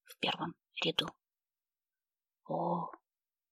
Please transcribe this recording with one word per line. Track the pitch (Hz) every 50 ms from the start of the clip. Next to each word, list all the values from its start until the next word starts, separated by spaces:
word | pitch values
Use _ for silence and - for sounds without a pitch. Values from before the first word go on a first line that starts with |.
| _
в | - - -
первом | - 175 - - 156 170 - _ _ _ - - -
ряду. | 165 - - 160 170 - _ _ _ _ _ _ _ _ _ _ _ _ _ _ _ _ _ _ _ _ _ _ _ _ _ -
О, | - 156 - 170 - 175 175 - - - - _ _ _ _ _ _ _ _ _ _